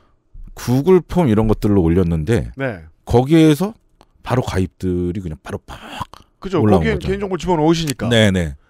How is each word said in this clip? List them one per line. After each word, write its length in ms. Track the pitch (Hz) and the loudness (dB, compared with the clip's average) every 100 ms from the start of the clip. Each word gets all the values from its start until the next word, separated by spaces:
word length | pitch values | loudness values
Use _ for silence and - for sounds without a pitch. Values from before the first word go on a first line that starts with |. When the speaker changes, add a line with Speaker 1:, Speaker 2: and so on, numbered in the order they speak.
| _ _ _ - - | _ _ _ -20 -18
Speaker 1:
구글 460 | - - 127 156 185 | -10 -2 0 4 2
폼 280 | - 175 156 | 2 0 2
이런 180 | 104 110 | 2 2
것들로 340 | 104 107 101 | 0 0 2
올렸는데 680 | 82 85 85 82 76 117 58 127 | 2 2 0 -2 -2 -2 -4 -8
Speaker 2:
네. 240 | 135 95 80 _ | -10 -10 -16 _
Speaker 1:
거기에서 720 | - 120 131 165 156 147 190 - _ _ _ _ | -2 0 4 4 4 4 -2 -8 _ _ _ _
바로 200 | - 123 | -4 -4
가입들이 760 | - 95 92 - 92 90 90 92 | -2 -2 -4 -4 -4 -2 -4 -6
그냥 160 | 90 78 | -8 -12
바로 160 | - 101 - | -12 -14 -12
팍 120 | - - - - - _ _ | -20 -16 -14 -14 -16 _ _
Speaker 2:
그죠. 220 | 190 185 | -4 0
Speaker 1:
올라온 200 | 107 185 | 4 4
Speaker 2:
거기엔 160 | 160 196 | 2 -2
Speaker 1:
거죠. 120 | 165 | -4
Speaker 2:
개인정보를 300 | 196 202 180 | -6 -6 -6
집어넣으시니까. 680 | 175 170 156 170 160 127 120 | -2 0 2 2 -2 -4 0
Speaker 1:
네, 220 | 117 107 | 4 4
네. 260 | 95 82 69 _ | 2 -2 -8 _